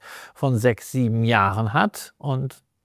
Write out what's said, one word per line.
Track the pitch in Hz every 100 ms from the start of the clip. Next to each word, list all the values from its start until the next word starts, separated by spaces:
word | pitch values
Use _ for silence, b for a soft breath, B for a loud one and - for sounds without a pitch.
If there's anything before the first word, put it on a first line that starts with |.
| B B B -
von | 139 120
sechs, | 120 110 -
sieben | 131 117 113
Jahren | 113 113 98 101 110
hat | 143 208 - - _
und | 143 131 135 - _ _